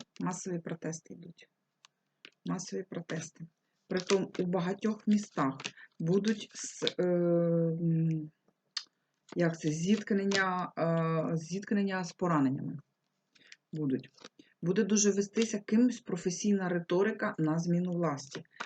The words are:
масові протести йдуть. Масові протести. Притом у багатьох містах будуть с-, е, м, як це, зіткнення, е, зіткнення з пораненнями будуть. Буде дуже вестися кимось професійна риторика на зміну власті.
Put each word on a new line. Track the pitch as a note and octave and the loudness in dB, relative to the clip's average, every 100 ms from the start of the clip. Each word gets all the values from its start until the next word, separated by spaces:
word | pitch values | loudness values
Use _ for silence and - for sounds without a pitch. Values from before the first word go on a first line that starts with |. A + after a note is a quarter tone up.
| - - | -18 -8
масові | F3+ F3 F#3+ F3 | -6 -6 -6 -8
протести | E3+ E3 D#3 E3 - | -8 -10 -8 -10 -12
йдуть. | F3+ E3+ - - _ _ _ - _ _ _ - _ F3 | -18 -18 -20 -20 _ _ _ -20 _ _ _ -20 _ -6
Масові | F3+ - F#3+ | -6 -6 -8
протести. | F#3 F3+ - D#3+ - - E3 _ _ _ - | -8 -10 -8 -8 -8 -14 -18 _ _ _ -4
Притом | F3+ F3+ G3 F3 - | -2 2 2 2 -2
у | |
багатьох | F3+ F#3 F3 G3 G#3+ G#3+ - | -2 0 -2 -2 -2 0 2
містах | G#3 - - C3+ - - - - - | 2 2 -2 -2 -2 -10 -14 -16 -4
будуть | E3 G3 G#3 G#3+ - - | 2 2 2 -2 -6 -12
с-, | - - - - | -14 -6 -4 0
е, | |
м, | F3+ F3 F3 E3+ E3+ E3+ E3 E3 E3+ D#3+ E3 D#3+ D#3 - _ _ _ - - _ _ _ - F3 | 2 2 4 4 4 2 2 0 2 2 2 0 -4 -14 _ _ _ -14 -14 _ _ _ -8 0
як | E3+ E3 | 0 0
це, | D#3 | -2
зіткнення, | D#3 F3+ G#3+ - G3 G3 G3 F#3+ F3+ - - | 0 2 2 2 0 2 2 2 0 -4 -2
е, | E3 E3 E3 D#3+ D#3+ E3 | 0 2 2 0 0 -2
зіткнення | - F#3+ - G3+ G3 F#3+ | -4 -6 -2 0 0 -2
з | F3 | -6
пораненнями | - F3 D#3 C3 C#3 - C#3 - _ _ _ _ _ - - _ | -2 2 4 4 0 -4 -10 -14 _ _ _ _ _ -20 -20 _
будуть. | D#3 C#3+ B2+ - _ - - - _ | -6 -2 -2 -6 _ -20 -20 -20 _
Буде | E3+ F#3+ | 0 2
дуже | G3 G#3 G3+ | 4 4 4
вестися | G3 G3+ A3+ A3+ G3+ | 2 0 0 0 -2
кимось | - A3 B3+ B3 | 2 4 4 2
професійна | - F3+ F#3 F3 G#3 G3 F3+ | -6 -4 -4 -2 2 2 2
риторика | F3 E3+ F3+ G#3 A3+ - - | -2 0 2 2 0 -4 0
на | D#3 D#3+ | 0 0
зміну | F3 E3+ F3+ | 2 0 0
власті. | F3 D#3+ C3+ - - - - | 0 0 -2 -8 -14 -14 -16